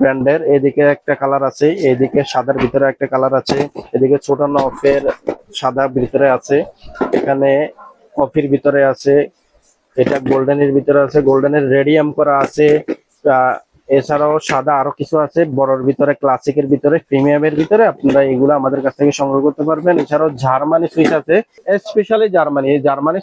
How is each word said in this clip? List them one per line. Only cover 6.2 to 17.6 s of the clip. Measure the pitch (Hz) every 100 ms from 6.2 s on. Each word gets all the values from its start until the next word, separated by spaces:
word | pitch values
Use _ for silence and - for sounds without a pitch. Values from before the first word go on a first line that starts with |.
| 139
আছে, | 127 - 143 - - - - -
এখানে | - 139 139 139 139 151 - - - _ -
কফির | 135 156 139
ভিতরে | 135 147 139
আছে, | 135 127 139 143 143 - _ _ _ _ _ 131
এটা | 127 139
গোল্ডেনের | 131 135 131 143 143
ভিতরে | 139 147 143
আছে, | 139 147
গোল্ডেনের | 135 135 139 147 135
রেডিয়াম | 135 139 156 147
করা | 147 147 139
আছে। | 135 - 151 147 - - _ _ 147
আহ, | 131 127 113 - _ -
এছাড়াও | 139 131 147 147 156 -
সাদা | 143 139 143
আরো | 139 -
কিছু | 139 156
আছে, | 147 170
বড়র | 160 131 135 135
ভিতরে, | 131 131 143
ক্লাসিকের | 143 139 127 - 143 139
ভিতরে, | 139 143 160 -
প্রিমিয়ামের | 135 143 147 156
ভিতরে। | 151